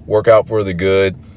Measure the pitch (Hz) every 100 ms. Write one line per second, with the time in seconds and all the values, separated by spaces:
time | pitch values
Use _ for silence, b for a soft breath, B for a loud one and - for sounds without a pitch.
0 | - 107 113 110 - 110 98 87 95 95
1 | 95 - B